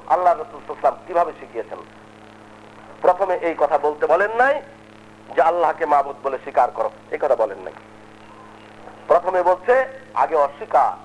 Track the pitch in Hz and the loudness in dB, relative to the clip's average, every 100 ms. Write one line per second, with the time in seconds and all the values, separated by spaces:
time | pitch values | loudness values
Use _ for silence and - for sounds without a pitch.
0 | - 170 180 156 156 143 - 147 143 - | -2 2 2 0 -4 -14 -14 -2 -2 -2
1 | - 170 170 - 110 113 107 92 - - | -4 -2 -2 -6 -12 -12 -10 -12 -16 -20
2 | - - - - - - - - - - | -20 -20 -20 -20 -20 -20 -20 -20 -20 -2
3 | 180 180 190 175 170 160 147 151 151 151 | 0 0 -2 -2 -4 -2 -2 0 -2 -2
4 | 156 170 208 226 262 285 - - - - | 0 0 0 0 0 0 -6 -20 -20 -20
5 | - - - - 156 175 160 156 156 143 | -20 -20 -8 0 2 2 0 0 0 2
6 | 139 135 139 127 143 135 120 113 107 - | 0 -6 -8 -8 -4 0 0 0 -6 -6
7 | - - 147 120 104 95 87 - - - | -10 -2 2 4 2 -2 -12 -14 -20 -20
8 | - - - - - - - - - - | -20 -20 -20 -20 -20 -20 -20 -20 -20 -12
9 | - 165 180 185 175 180 - 262 262 - | 0 2 2 0 2 0 2 2 2 -8
10 | - 113 143 156 139 - 220 151 113 90 | -8 -2 0 2 0 -2 0 2 2 -2